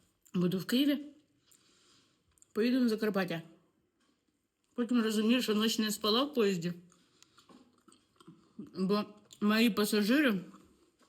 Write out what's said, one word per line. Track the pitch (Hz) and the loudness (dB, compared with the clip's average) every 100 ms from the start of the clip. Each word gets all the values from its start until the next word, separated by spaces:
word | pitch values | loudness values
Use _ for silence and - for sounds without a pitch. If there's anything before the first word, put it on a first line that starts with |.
| _ _ _ | _ _ _
буду | 185 175 185 | -2 0 -2
в | |
Києві, | 160 240 285 285 - - _ _ _ _ _ _ _ _ _ _ _ _ _ | 0 0 2 0 -6 -20 _ _ _ _ _ _ _ _ _ _ _ _ _
поїду | - 240 262 | -2 0 2
на | 240 | 0
Закарпаття. | 214 214 196 180 165 - - _ _ _ _ _ _ _ _ _ _ _ | 0 -2 -2 -2 -6 -10 -20 _ _ _ _ _ _ _ _ _ _ _
Потім | - 233 247 | -8 -2 0
розумію, | 220 214 220 254 | 0 0 2 2
що | 226 | 2
ніч | 214 220 220 | 0 0 0
не | 214 | -2
спала | 202 208 226 | -2 0 0
в | 285 | 0
поїзді, | 247 202 185 170 170 - _ _ _ _ _ _ - - _ _ _ _ _ - - _ - | 0 0 0 -4 -8 -14 _ _ _ _ _ _ -20 -20 _ _ _ _ _ -20 -20 _ -20
бо | 156 - 190 208 - - _ - | -14 -4 0 0 -2 -12 _ -4
мої | 208 214 233 | 0 4 2
пасажири, | 190 208 214 208 277 285 190 - - - _ _ _ | 2 0 0 2 2 2 0 -4 -16 -20 _ _ _